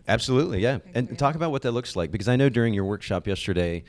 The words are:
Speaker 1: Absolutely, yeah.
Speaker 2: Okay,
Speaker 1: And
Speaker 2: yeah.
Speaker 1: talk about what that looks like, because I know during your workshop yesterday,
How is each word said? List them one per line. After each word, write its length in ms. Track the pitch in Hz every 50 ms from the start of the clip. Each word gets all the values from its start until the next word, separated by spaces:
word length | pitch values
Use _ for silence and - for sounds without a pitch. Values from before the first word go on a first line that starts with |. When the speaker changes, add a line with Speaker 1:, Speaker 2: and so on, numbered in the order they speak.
| -
Speaker 1:
Absolutely, 540 | - 101 113 - - 127 127 123 95 117 92
yeah. 160 | 101 120 135
Speaker 2:
Okay, 140 | 110 - - -
Speaker 1:
And 140 | 117 127 -
Speaker 2:
yeah. 60 | 131
Speaker 1:
talk 180 | 113 143 143 156
about 160 | 160 170 165
what 120 | 143 135 -
that 100 | 127 117
looks 240 | 120 120 - -
like, 140 | 95 85 76
because 180 | 78 - 95 110
I 80 | 123
know 120 | 127 139 143
during 260 | 113 120 117 117 107
your 100 | 98 98
workshop 420 | 95 104 101 - - 104 90 -
yesterday, 580 | 104 95 - - - 92 87 87 85 85 85 85